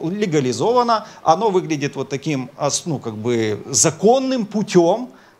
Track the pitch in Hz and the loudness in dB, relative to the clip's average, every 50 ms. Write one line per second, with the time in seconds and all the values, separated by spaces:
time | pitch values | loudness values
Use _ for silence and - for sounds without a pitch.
0 | - 160 185 208 208 196 147 156 131 127 120 113 151 208 240 247 240 233 226 214 | -4 -6 -4 -2 -2 0 0 0 0 0 0 0 0 2 2 2 2 2 2 0
1 | 214 - - - - - 165 175 220 220 185 185 160 156 160 147 143 139 - 139 | -2 -6 -16 -2 2 2 4 4 2 2 0 0 0 -2 -4 -4 -4 -4 -4 -6
2 | 131 - 143 135 - 156 151 131 127 123 - - 147 143 131 - - 180 151 117 | -8 -6 -8 -6 -4 -4 -4 -4 -6 -8 -8 -4 -4 -2 -2 -4 -4 -4 -6 -6
3 | - 117 110 107 107 123 120 113 110 107 104 - - 110 151 190 - 165 - - | -6 -8 -8 -6 -2 0 0 0 0 0 -2 -4 -6 -4 0 2 2 2 2 2
4 | - 208 240 269 262 262 262 254 208 208 - 214 202 - - 180 170 170 196 233 | 4 4 4 4 2 0 -2 -2 -4 -4 -4 -4 -2 2 4 4 6 4 4 0
5 | 254 247 - - - _ _ | -2 -8 -14 -20 -20 _ _